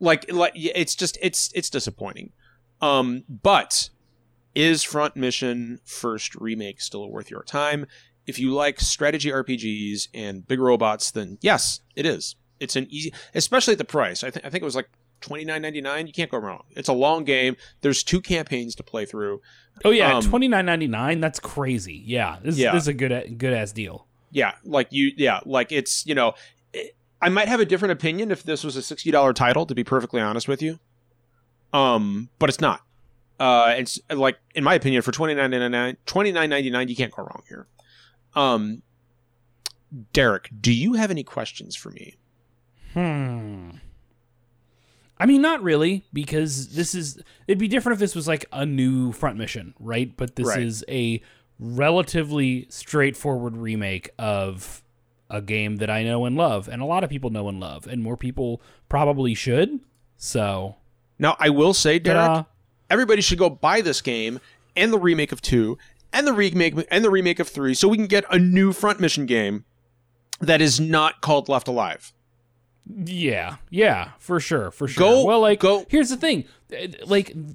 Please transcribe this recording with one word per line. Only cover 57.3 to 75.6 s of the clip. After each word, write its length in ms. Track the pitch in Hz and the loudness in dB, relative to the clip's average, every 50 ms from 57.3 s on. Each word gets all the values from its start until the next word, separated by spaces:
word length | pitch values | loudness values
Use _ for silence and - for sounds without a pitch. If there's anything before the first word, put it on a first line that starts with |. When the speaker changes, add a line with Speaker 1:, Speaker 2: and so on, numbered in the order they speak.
Speaker 2:
know 180 | 110 107 101 101 | -6 -6 -6 -6
and 100 | 98 92 | -8 -8
love, 300 | 92 80 69 78 - - | -10 -12 -14 -14 -14 -10
and 140 | 127 120 | -8 -6
more 140 | 113 113 123 | -6 -6 -6
people 460 | - - 123 123 - 131 120 117 120 _ _ _ _ _ - | -6 -8 -8 -6 -4 -4 -4 -6 -8 _ _ _ _ _ -2
probably 460 | 143 143 151 147 143 135 131 123 113 | 0 2 2 2 2 2 0 -2 -2
should, 460 | - - 131 120 139 185 254 302 254 _ _ _ _ _ _ _ | -2 -2 0 2 2 2 2 0 -8 _ _ _ _ _ _ _
so. 600 | - - - - 117 107 101 98 95 95 98 98 _ _ _ _ _ _ _ _ - | -12 -10 -4 -2 -2 0 -2 -2 -4 -6 -10 -12 _ _ _ _ _ _ _ _ 0
Speaker 1:
Now, 160 | 143 151 156 - | 2 2 2 4
I 100 | 156 151 | 4 4
will 240 | 143 143 151 185 190 | 6 6 4 4 4
say, 240 | - - 156 156 170 | 4 4 2 2 2
Derek, 200 | 165 - 165 170 | 2 2 4 4
Speaker 2:
Ta-da. 260 | 165 165 160 160 160 _ _ _ _ _ _ _ _ - | 4 4 4 2 -2 _ _ _ _ _ _ _ _ 0
Speaker 1:
everybody 340 | 180 226 254 214 220 202 | 2 2 4 4 4 4
should 160 | 190 - 175 175 | 4 2 2 4
go 120 | 190 170 | 2 2
buy 300 | 139 - - 151 190 226 | 2 2 2 2 4 4
this 200 | 208 165 135 - | 2 0 -2 -2
game 380 | - 135 120 113 110 113 120 127 _ - _ _ _ _ - | -2 -4 -4 -2 -4 -4 -6 -8 _ -18 _ _ _ _ 0
and 160 | 175 196 226 | 2 2 4
the 60 | 226 202 | 4 4
remake 340 | 180 175 170 156 147 - | 4 4 4 4 2 -2
of 100 | - - | -4 -6
two 340 | - - 127 120 110 107 - - - - _ _ _ - | -2 2 2 4 4 2 -2 -8 -12 -20 _ _ _ -4
and 140 | - 247 285 | 0 2 2
the 60 | 294 | 4
remake, 420 | 247 208 202 190 165 180 170 165 147 156 165 - | 4 4 2 2 4 4 2 2 2 -2 -2 2
and 140 | 170 196 226 | 2 4 4
the 60 | 214 | 4
remake 280 | 190 190 180 175 170 - | 4 4 4 2 2 0
of 100 | 165 - | -2 -4
three, 260 | - 143 139 131 127 | -2 -2 0 0 2
so 140 | - - 196 | 4 4 4
we 80 | 226 | 4
can 100 | 214 214 | 4 2
get 180 | 185 208 202 196 - | 2 2 2 2 4
a 80 | 180 180 | 4 6
new 340 | 180 180 180 190 190 196 | 6 6 6 6 6 4
Front 280 | 185 - - 208 202 - | 4 2 0 0 2 2
Mission 260 | 180 156 - 151 139 | 2 0 0 0 0
game 380 | 120 120 113 107 101 104 104 - _ _ _ _ _ _ _ _ _ _ _ _ - - - | 2 2 2 2 0 -2 -4 -8 _ _ _ _ _ _ _ _ _ _ _ _ -16 -10 -4
that 220 | 165 147 160 151 | 2 4 4 6
is 180 | 160 147 120 131 | 6 4 4 2
not 400 | 160 160 160 156 156 156 - - | 2 2 4 4 4 2 0 0
called 300 | - 151 151 143 - - | 0 2 2 2 2 2
Left 180 | 135 123 - - | 0 0 0 0
Alive. 460 | 123 117 104 87 78 - - - _ _ _ _ _ _ _ _ _ _ _ _ _ _ _ - | -2 0 0 -2 -4 -8 -12 -20 _ _ _ _ _ _ _ _ _ _ _ _ _ _ _ -16
Speaker 2:
Yeah, 640 | 214 208 170 170 185 175 170 135 110 92 85 90 143 - - - | -12 -10 -8 -8 -6 -2 -2 -2 -2 -2 -4 -6 -10 -12 -14 -6
yeah, 440 | 170 185 220 202 127 92 85 - - _ | 0 2 4 4 2 0 -4 -8 -12 _
for 220 | - - 180 165 | -6 -2 -2 -2
sure, 300 | 131 - 165 135 101 87 | -2 0 -2 -2 -2 -4
for 180 | - - 143 131 | -6 -6 -6 -4
sure. 120 | 135 151 | 2 4
Speaker 1:
Go, 220 | 180 208 240 262 262 | 6 6 6 6 6
Speaker 2:
Well, 140 | 196 226 226 | 6 4 6
like, 200 | 220 214 208 208 | 6 4 4 4